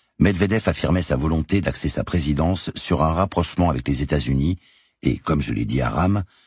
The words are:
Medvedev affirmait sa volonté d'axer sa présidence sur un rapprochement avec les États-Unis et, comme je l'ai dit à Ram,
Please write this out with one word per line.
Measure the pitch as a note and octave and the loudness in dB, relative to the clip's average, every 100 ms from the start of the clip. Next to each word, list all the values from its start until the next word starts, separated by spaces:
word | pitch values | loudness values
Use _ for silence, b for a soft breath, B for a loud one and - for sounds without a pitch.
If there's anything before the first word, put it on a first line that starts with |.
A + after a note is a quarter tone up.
| b b | b b
Medvedev | G2 F#2 F#2+ A2 F#2+ | 2 4 2 2 0
affirmait | D#2+ D2 F2+ | 0 2 0
sa | E2+ C2 | 2 0
volonté | D2+ D#2+ D2+ G2 | 0 0 0 0
d'axer | D#2 - D#2 | 0 -2 -4
sa | - - | -4 -2
présidence | F2+ C#2+ C#2+ D#2+ F#2 - - | 0 0 0 2 0 -4 -8
sur | - C#2+ | -2 0
un | D#2 | 2
rapprochement | E2 F#2+ - F2 - F2 | 2 0 0 -2 2 2
avec | B1+ C2+ | 2 -2
les | C2+ | -2
États-Unis | D2 D2+ C2 C2+ D2 F#2+ b b b b | 0 -2 0 0 0 -2 b b b b
et, | - - | -2 -2
comme | - D2 | -2 -2
je | C2+ | -2
l'ai | G#1+ A1 | -4 -2
dit | B1+ | -2
à | A#1+ | -2
Ram, | A#1+ F#2 G2+ F#2 b | 0 0 0 -4 b